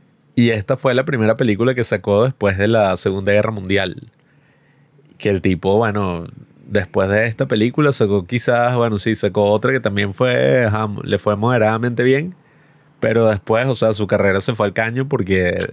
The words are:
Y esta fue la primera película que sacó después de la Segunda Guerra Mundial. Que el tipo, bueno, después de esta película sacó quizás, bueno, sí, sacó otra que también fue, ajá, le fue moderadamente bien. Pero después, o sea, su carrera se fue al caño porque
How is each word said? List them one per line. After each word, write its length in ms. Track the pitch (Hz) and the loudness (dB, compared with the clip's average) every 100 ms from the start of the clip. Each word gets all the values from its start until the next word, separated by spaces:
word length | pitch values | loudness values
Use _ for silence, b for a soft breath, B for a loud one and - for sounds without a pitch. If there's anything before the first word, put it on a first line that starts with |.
| b _ _ | b _ _
Y 140 | - 117 | 0 0
esta 300 | 107 - 131 | 0 -2 -2
fue 160 | 135 | 0
la 100 | 123 | 0
primera 320 | 147 127 110 113 | 0 0 0 2
película 380 | 123 101 123 | 0 2 0
que 100 | 123 | 0
sacó 400 | 110 104 104 101 | -2 -2 0 2
después 320 | 127 - 101 95 | 2 0 -2 0
de 120 | 104 | 2
la 280 | 113 98 87 | 2 2 0
Segunda 360 | 101 98 98 | -2 -2 0
Guerra 180 | 104 113 | 0 0
Mundial. 600 | 107 92 95 92 - - _ b b b b b b b b _ - | -6 -2 -2 -2 -8 -18 _ b b b b b b b b _ -6
Que 100 | 104 | -2
el 120 | 95 | 0
tipo, 340 | 98 87 95 104 | 0 0 2 2
bueno, 500 | 113 104 95 85 85 - - _ - | 2 -2 -4 -6 -10 -18 -20 _ -6
después 420 | 101 92 101 95 | -4 -2 -2 0
de 160 | 104 117 | 0 0
esta 200 | 113 135 | -2 -2
película 460 | 113 117 151 147 | 0 0 2 0
sacó 320 | - 107 101 | 2 0 0
quizás, 520 | 90 123 - 120 120 123 | -2 -2 0 2 2 2
bueno, 220 | 117 104 | 0 0
sí, 160 | 113 | -2
sacó 320 | 107 104 98 101 | -2 -2 2 2
otra 220 | 104 127 | 2 0
que 80 | 131 | 0
también 340 | 107 101 101 | -2 -2 -4
fue, 500 | 95 127 123 131 131 | -2 0 2 2 2
ajá, 240 | 113 107 107 101 | 2 0 -4 -6
le 160 | - 98 | -4 -2
fue 180 | 107 104 | 0 0
moderadamente 640 | 117 123 107 110 123 120 | 0 2 2 0 -2 0
bien. 320 | 123 135 175 - b b b b b _ | 2 2 -2 -12 b b b b b _
Pero 280 | 110 113 110 | 0 2 2
después, 380 | 104 - 110 135 | 0 0 0 0
o 80 | |
sea, 180 | 120 110 | 0 0
su 120 | 104 101 | 0 0
carrera 340 | 101 98 98 | 2 2 2
se 140 | - | -2
fue 120 | 113 104 | -2 -2
al 60 | |
caño 360 | 104 113 120 135 | 0 -4 -4 -4
porque 480 | 123 95 92 90 - - | -4 0 0 0 -2 -4